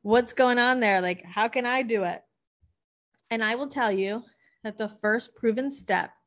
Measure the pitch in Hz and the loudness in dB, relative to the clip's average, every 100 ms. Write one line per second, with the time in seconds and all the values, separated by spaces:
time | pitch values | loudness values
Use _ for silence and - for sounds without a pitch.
0 | 202 233 240 - 254 240 240 254 220 190 | 4 2 2 2 4 4 4 4 4 2
1 | 180 180 - 180 226 262 240 254 254 220 | 2 -4 -6 -2 0 0 -2 -2 0 -2
2 | 180 175 _ _ _ _ _ _ _ _ | -2 -6 _ _ _ _ _ _ _ _
3 | _ _ _ 226 214 233 277 285 233 190 | _ _ _ -4 -2 -2 -4 -2 0 0
4 | 190 214 - _ _ _ 220 214 214 214 | -2 -4 -8 _ _ _ -14 -8 -8 -4
5 | 214 220 - - 233 220 269 277 - 185 | 0 0 -2 -4 -2 0 -4 -6 -2 -2
6 | 175 _ | -2 _